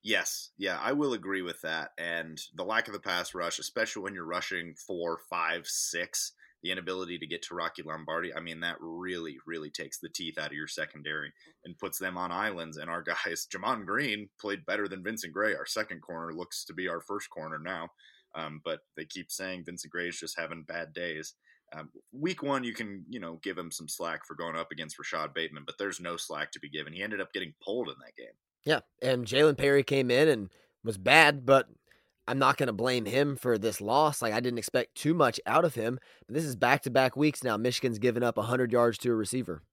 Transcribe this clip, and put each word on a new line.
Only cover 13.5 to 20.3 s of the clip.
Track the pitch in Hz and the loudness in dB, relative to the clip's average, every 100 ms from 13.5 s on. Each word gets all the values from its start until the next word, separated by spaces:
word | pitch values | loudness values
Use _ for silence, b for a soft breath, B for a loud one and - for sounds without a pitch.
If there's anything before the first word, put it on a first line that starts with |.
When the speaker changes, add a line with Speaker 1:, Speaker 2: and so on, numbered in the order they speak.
Speaker 1:
Jamon | 95 101 120 | -4 -2 -2
Green, | 92 107 139 104 104 _ | 0 -2 0 -2 -6 _
played | 107 101 78 | -4 -4 -2
better | 104 101 | -2 -2
than | 95 | -4
Vincent | 92 110 90 | -6 -6 -6
Gray. | 87 107 | -2 0
Our | 82 71 | -2 -4
second | - 107 85 | -4 -6 -8
corner | 80 82 82 | -10 -10 -8
looks | 80 90 - | -8 -8 -10
to | - | -10
be | 101 92 | -6 -4
our | 85 | -4
first | - 101 - | -4 -8 -8
corner | - 78 78 | -10 -8 -8
now. | 80 90 85 _ b b b | -6 -6 -6 _ b b b
Um, | - 78 76 | -8 -8 -6
but | 82 76 _ - | -6 -6 _ -12
they | |
keep | 78 92 85 | -10 -10 -10
saying | - 95 92 | -8 -8 -8
Vincent | 85 87 78 | -10 -12 -10
Gray | 87 87 | -6 -4
is | 85 | -6
just | 82 | -8